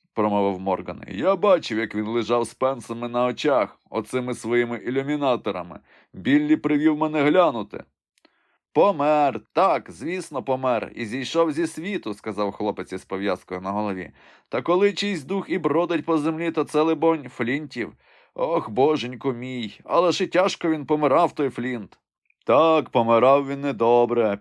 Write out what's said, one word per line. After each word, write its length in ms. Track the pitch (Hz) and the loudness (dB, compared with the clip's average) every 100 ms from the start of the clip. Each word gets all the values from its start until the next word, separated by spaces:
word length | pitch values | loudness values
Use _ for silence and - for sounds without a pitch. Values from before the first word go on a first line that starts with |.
| _ | _
промовив 460 | - 107 101 101 92 | -2 0 2 0 0
Морган. 440 | 95 92 87 87 - | -2 -4 -6 -12 -10
«Я 280 | 92 165 190 | -4 0 2
бачив, 420 | 208 180 - 110 | 4 2 2 -4
як 180 | 110 107 | -4 -4
він 120 | 107 | -4
лежав 360 | 117 110 120 | -2 0 0
з 100 | 113 | -2
пенсами 560 | - 131 131 113 117 120 | -2 -2 -2 -8 -10 -6
на 160 | 120 123 | -2 -2
очах, 540 | 123 147 131 98 - _ | -2 0 2 0 -4 _
оцими 440 | 104 110 127 123 | -8 -6 -4 -6
своїми 440 | 120 113 120 120 120 | -6 -2 0 0 -4
ілюмінаторами. 1040 | 117 131 135 147 143 117 107 90 87 78 _ _ _ | -4 -4 -2 -2 0 0 -2 -6 -8 -14 _ _ _
Біллі 420 | 95 92 143 151 151 | -6 2 2 4 2
привів 420 | 147 147 156 151 | 2 2 2 2
мене 260 | 156 151 | 0 2
глянути». 600 | 143 180 170 120 101 - - _ _ _ _ _ _ _ _ 147 | 2 4 4 0 -6 -12 -16 _ _ _ _ _ _ _ _ 2
«Помер, 640 | 196 165 143 151 143 127 - | 4 4 2 4 2 0 -4
так, 380 | - 185 139 98 | 2 2 2 -4
звісно, 520 | 85 139 185 - 143 | -10 -8 -8 -6 -6
помер, 480 | 110 131 131 117 101 - | -4 -2 0 0 -2 -8
і 100 | 113 | -8
зійшов 460 | 131 123 165 165 | -6 -2 0 0
зі 160 | 147 170 | 0 -4
світу», — 460 | - 180 196 110 | -4 -6 -6 -6
сказав 380 | 104 110 98 101 | -10 -8 -4 -4
хлопець 420 | - 107 95 92 | -2 -4 -4 -8
із 120 | 92 - | -10 -8
пов'язкою 560 | 95 98 90 - 92 | -6 -4 -4 -6 -10
на 100 | 95 | -6
голові. 400 | 101 107 92 78 - - _ _ | -4 -4 -6 -10 -16 -20 _ _
«Та 120 | 123 | -4
коли 320 | 127 180 202 | 0 2 2
чийсь 300 | 190 202 180 | 0 -4 -4
дух 260 | 135 196 - | -4 -6 -4
і 80 | 175 | -2
бродить 480 | 151 151 170 170 147 | 0 0 0 -2 0
по 120 | 160 | 0
землі, 340 | 151 160 170 | 0 -2 -4
то 120 | 165 | -2
це, 180 | 139 151 | -2 0
либонь, 480 | 160 156 165 160 127 | 2 2 2 0 -4
Флінтів. 640 | - 117 143 147 123 92 64 _ _ _ | -6 -4 -4 -6 -8 -10 -10 _ _ _
Ох, 360 | - 143 165 135 | -6 -2 -2 -2
боженьку 640 | 110 143 151 120 127 143 | 2 2 2 -2 -6 -4
мій, 460 | 120 127 127 107 - | -4 -6 -8 -8 -10
але 280 | - 156 180 | -2 2 2
ж 120 | - | 2
і 40 | 185 | 0
тяжко 420 | 175 185 - 170 | 2 2 0 -2
він 160 | 156 139 | -2 0
помирав, 460 | 151 147 147 165 | 2 4 4 2
той 180 | - 139 | 0 -4
Флінт». 500 | - 123 120 95 _ _ _ _ _ - | -2 -6 -6 -8 _ _ _ _ _ 2
«Так, 440 | 123 160 160 131 | 4 6 4 2
помирав 580 | 127 117 117 123 139 139 | 0 4 6 6 6 2
він 140 | 139 | -4
недобре», — 760 | 139 110 117 120 120 120 110 101 | -4 0 4 4 4 2 0 0